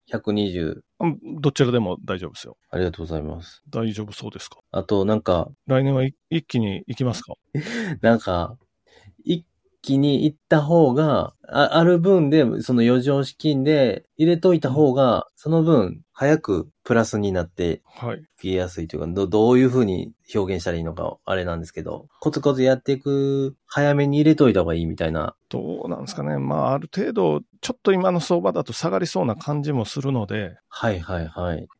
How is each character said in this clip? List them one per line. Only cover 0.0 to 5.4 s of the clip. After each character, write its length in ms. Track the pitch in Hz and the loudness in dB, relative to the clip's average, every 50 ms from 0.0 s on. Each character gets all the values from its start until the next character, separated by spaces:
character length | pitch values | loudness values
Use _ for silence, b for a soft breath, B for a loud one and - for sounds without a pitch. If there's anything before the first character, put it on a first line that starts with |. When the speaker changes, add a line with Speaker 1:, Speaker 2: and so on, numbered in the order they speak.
| _ | _
Speaker 1:
百 280 | _ - 110 - 107 104 | _ -10 -6 -4 -2 -2
二 180 | 104 104 95 | -2 -2 -2
十。 320 | 87 90 82 78 - - - _ _ - | -4 -4 -6 -6 -8 -10 -16 _ _ -4
Speaker 2:
う 60 | 165 | -4
ん、 120 | 170 143 - - - - 160 | -4 -4 -6 -10 -14 -8 -4
ど 100 | 139 143 | -4 -2
ち 140 | - - 135 | 0 0 0
ら 80 | 120 | 2
で 60 | 123 120 | 2 0
も 180 | 107 90 87 - - | -2 -2 -6 -8 -8
大 140 | - 95 90 | -8 -8 -8
丈 100 | 90 76 | -8 -12
夫 40 | |
で 80 | - - | -14 -16
す 60 | - | -20
よ。 120 | - - _ _ _ | -20 -20 _ _ _
Speaker 1:
あ 60 | - | -4
り 80 | 87 90 | -4 -4
が 80 | 87 | -4
と 100 | 85 82 | -4 -8
う 40 | 82 | -10
ご 40 | 85 | -8
ざ 80 | 82 78 | -8 -8
い 40 | |
ま 200 | 76 76 80 82 | -8 -8 -10 -12
す。 200 | 85 - - _ _ 143 | -14 -18 -20 _ _ -12
Speaker 2:
大 200 | - 117 113 113 | -8 -6 -6 -6
丈 120 | 101 107 107 | -6 -8 -10
夫 80 | 104 | -12
そ 160 | 101 - - 107 | -12 -14 -14 -14
う 20 | |
で 80 | - 120 | -14 -14
す 120 | - - | -16 -18
か？ 80 | - - _ _ | -20 -20 _ _
Speaker 1:
あ 140 | - 95 92 | -8 -8 -2
と、 220 | - 107 98 95 | 0 0 2 2
な 80 | 104 107 | 2 0
ん 80 | 107 | 0
か、 260 | - 95 90 85 | 0 0 0 0